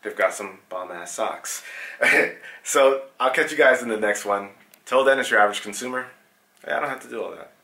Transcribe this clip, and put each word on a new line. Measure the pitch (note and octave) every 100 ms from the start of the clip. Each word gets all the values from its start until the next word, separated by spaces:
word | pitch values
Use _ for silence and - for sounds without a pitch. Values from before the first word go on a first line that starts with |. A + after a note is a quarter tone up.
They've | G#2+
got | - F#2+
some | - G2+ F#2+ _
bomb-ass | F#2 F#2 F2 F2
socks. | - G#2 - - - - - - -
<laughs> | B2+ - E2+ - - -
So | - C#3+ C3+ C3+ - _
I'll | C3
catch | C#3+ D3+
you | D3+
guys | C#3 B2
in | A#2+
the | G#2+
next | G#2+ G2+
one. | G#2 G2+ G2+ - _ _
Till | - B2+
then, | C3+ C3+
it's | B2+
your | A2
average | G#2 G2+
consumer. | G#2+ G2+ B2 B2+ B2 - _ _ _ _
I | - -
don't | D3
have | C3
to | B2
do | A#2
all | F2+
that. | E2 - _